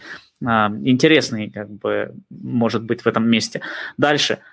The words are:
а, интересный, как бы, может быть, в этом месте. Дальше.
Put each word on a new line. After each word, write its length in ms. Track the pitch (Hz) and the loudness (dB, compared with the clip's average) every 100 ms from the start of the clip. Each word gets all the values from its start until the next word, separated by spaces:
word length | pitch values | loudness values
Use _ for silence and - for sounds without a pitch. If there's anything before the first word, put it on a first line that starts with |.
| - - _ - 127 | -14 -20 _ -8 0
а, 240 | 110 107 | 2 2
интересный, 800 | 107 135 127 160 156 - 113 104 | 0 2 4 6 6 2 -4 -8
как 200 | 104 104 | -10 -12
бы, 440 | 101 107 104 - - - | -6 -4 -2 -4 -12 -18
может 540 | - 127 127 117 113 113 | -14 -4 0 0 0 -2
быть, 160 | 120 | -2
в 60 | 117 | 0
этом 200 | 110 113 | 2 4
месте. 300 | 113 107 - - - - - | 2 0 -6 -10 -12 -10 0
Дальше. 400 | 147 147 - - - | 2 2 0 -4 -8